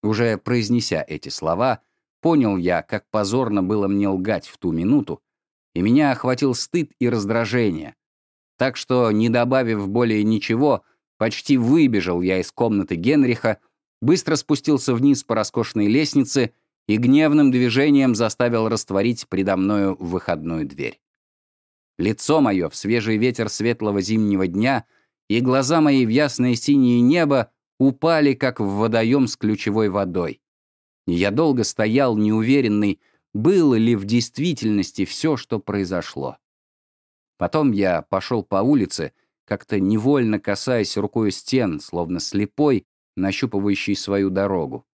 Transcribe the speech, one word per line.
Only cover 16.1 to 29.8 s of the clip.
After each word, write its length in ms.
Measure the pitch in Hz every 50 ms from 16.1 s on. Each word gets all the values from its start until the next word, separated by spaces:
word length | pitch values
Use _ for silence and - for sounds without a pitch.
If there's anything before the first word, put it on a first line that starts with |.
| - 143 131 127 - 139 127 - _ _ _ _ _ _ _
и 120 | - 104 110
гневным 520 | 120 123 135 147 156 156 147 151 147 135
движением 640 | 127 123 127 123 107 131 143 151 143 139 135 127 117
заставил 540 | 104 117 110 - _ 123 120 117 113 110 110
растворить 580 | 113 107 - - 98 98 104 120 120 117 -
предо 300 | _ - 92 95 98 95
мною 400 | 90 92 98 107 101 101 98 92 -
выходную 680 | 95 85 87 92 - - 85 78 78 82 80 78 76
дверь. 340 | 67 67 67 69 58 - _ _ _ _ _ _ _ _ _ _ _ _ _ _ _ _ _ _ _ _
Лицо 460 | - 87 101 110 - - - 151 160
мое 260 | 143 113 98 92 85 78
в 80 | -
свежий 400 | - - 101 117 117 104 110 110
ветер 320 | 107 117 127 120 - 113 107
светлого 540 | - - 104 117 117 113 110 104 101 101
зимнего 440 | 92 98 110 110 110 104 101 95 95
дня 380 | 92 85 98 110 131 139 113 - _ _ _ _ _ _ _ _ _
и 100 | 101 117
глаза 400 | 123 127 127 135 131 123 165 165
мои 240 | 156 147 139 135 127
в 60 | 110
ясное 460 | 110 135 151 143 - - 123 123 123
синее 440 | 117 - - 143 139 131 123 120 120
небо 500 | 120 123 156 175 165 147 139 131 110 - _ _ _ _ _ _
упали, 560 | 127 135 131 _ - 165 170 156 151 143 135
как 260 | - - 127 123 -
в 60 | 110
водоем 600 | 98 98 101 110 113 110 113 113 113 127 143 131
с 100 | 113 -
ключевой 520 | _ - 104 107 104 - 120 101 110